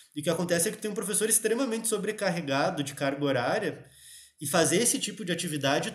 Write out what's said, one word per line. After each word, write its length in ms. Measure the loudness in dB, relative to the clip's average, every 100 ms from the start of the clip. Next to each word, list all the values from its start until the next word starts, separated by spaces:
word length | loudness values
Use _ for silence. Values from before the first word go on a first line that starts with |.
| -14 -4
e 60 |
o 20 |
que 60 | -2
acontece 400 | 0 2 2 0
é 20 |
que 60 | -2
tem 140 | -6
um 40 | -4
professor 320 | -2 0 2
extremamente 600 | 2 2 0 0 -2 -2
sobrecarregado 960 | -2 -2 -2 -2 -2 0 0 2 0
de 100 | -6
carga 320 | -2 -2 0 0
horária, 600 | 2 0 0 -2 -6 -14 -20 -20 -20 -20 _
e 60 | 0
fazer 300 | 4 4 4
esse 200 | 4 0
tipo 280 | -2 -6 -4
de 80 |
atividade 580 | -4 -2 0 2 2 0